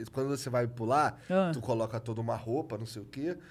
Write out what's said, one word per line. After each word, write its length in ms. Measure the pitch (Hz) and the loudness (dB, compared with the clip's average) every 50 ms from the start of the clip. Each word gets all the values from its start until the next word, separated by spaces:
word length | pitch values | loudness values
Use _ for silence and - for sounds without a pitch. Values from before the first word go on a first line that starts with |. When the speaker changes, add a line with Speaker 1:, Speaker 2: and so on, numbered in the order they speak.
| 113 - | -12 -6
Speaker 1:
quando 180 | - 135 131 139 | -4 -2 0 0
você 220 | 143 131 - 131 | 0 -2 -2 0
vai 160 | 120 123 120 | 2 2 2
pular, 520 | 117 120 120 110 113 131 151 147 - - - - - | 2 0 -2 0 2 4 4 4 2 0 -4 -2 2
Speaker 2:
Ah. 200 | 185 190 190 170 | 4 4 4 4
Speaker 1:
tu 80 | 156 123 | 2 0
coloca 400 | 107 - 117 113 110 110 120 113 | 0 2 2 2 2 0 -2 -4
toda 200 | - 120 110 113 | -4 -4 -2 -2
uma 160 | 113 117 113 | 0 0 -2
roupa, 400 | 107 - 110 120 151 156 - 113 | -2 -2 0 0 0 -2 -2 -4
não 100 | 107 113 | -6 -6
sei 160 | 110 - 107 | -8 -8 -10
o 20 | 101 | -12
quê, 320 | 101 - 131 143 175 175 175 - - | -10 -8 -4 -4 -4 -4 -6 -8 -10